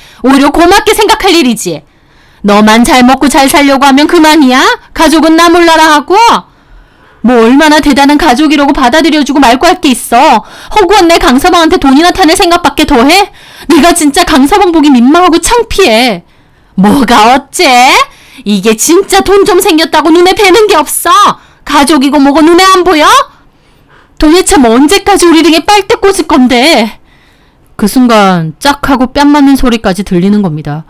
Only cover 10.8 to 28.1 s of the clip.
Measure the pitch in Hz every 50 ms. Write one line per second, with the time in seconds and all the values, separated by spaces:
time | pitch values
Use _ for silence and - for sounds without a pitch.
10.8 | 415 339 403 427 370 330 330 339 339 349 240 254 - 359 359 349 330 320 302 370
11.8 | - 277 262 277 330 349 349 - - 302 330 403 403 339 339 349 - 285 254 -
12.8 | 311 262 294 247 226 277 330 381 403 381 - - - - - - - - 294 330
13.8 | 262 349 - - 320 294 277 - 349 349 311 277 262 285 - 392 403 359 330 330
14.8 | 285 302 277 247 233 247 294 339 359 359 294 339 339 - 466 480 453 453 - -
15.8 | 392 320 220 220 247 254 220 170 175 _ _ _ _ _ _ _ _ _ _ -
16.8 | 190 208 214 285 269 196 247 226 214 226 247 277 269 - - - 370 302 254 240
17.8 | 247 269 320 427 523 - - - - - - - 262 196 208 202 180 226 220 220
18.8 | - - 311 359 392 - - 392 381 - 370 403 392 - 415 359 392 403 349 311
19.8 | 330 320 - 320 285 330 320 349 359 359 381 381 440 381 349 466 427 415 381 320
20.8 | 294 - - - - 370 349 392 403 320 - - _ _ _ _ _ - 285 294
21.8 | 285 - 330 294 254 285 262 302 277 277 277 302 311 311 349 339 381 381 381 370
22.8 | 349 359 339 311 294 349 440 523 539 - - _ _ _ _ _ _ _ _ _
23.8 | _ _ _ _ _ _ _ - - 302 311 359 359 - - 415 262 233 220 240
24.8 | 277 302 392 392 - - 403 359 370 349 330 320 311 339 311 339 - - 403 415
25.8 | 392 403 466 453 - 392 381 - 359 - 302 320 254 247 269 240 240 311 339 254
26.8 | 214 220 - - _ _ _ _ _ _ _ _ _ _ _ _ _ _ _ -
27.8 | - 202 - 262 254 240